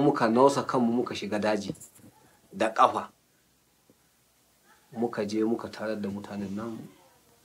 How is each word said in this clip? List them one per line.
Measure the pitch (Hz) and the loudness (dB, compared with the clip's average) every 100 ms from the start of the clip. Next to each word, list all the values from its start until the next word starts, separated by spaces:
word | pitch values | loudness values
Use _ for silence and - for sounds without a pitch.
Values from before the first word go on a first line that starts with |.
muka | 143 - 117 | 6 4 4
nausa | 120 139 135 | 6 6 4
kanmu, | 117 131 117 | 0 0 2
muka | 123 120 104 | 0 -2 -6
shiga | 101 104 | -4 -2
daji | 107 107 98 - - - - - _ _ _ | 0 0 -4 -12 -16 -20 -20 -20 _ _ _
da | 95 113 | -2 0
ƙafa. | - 123 101 - _ _ _ _ _ _ _ _ _ _ _ _ _ _ _ _ _ _ | 4 4 2 -6 _ _ _ _ _ _ _ _ _ _ _ _ _ _ _ _ _ _
Muka | 113 117 117 101 | -6 -4 -2 -2
je | 110 | 0
muka | 110 117 101 | 0 0 -4
tarar | - 110 104 | -8 -6 -4
da | 101 | -6
mutanen | 101 - 101 95 101 | -6 -8 -8 -8 -8
nan, | 117 110 - - _ _ _ _ | -8 -10 -14 -20 _ _ _ _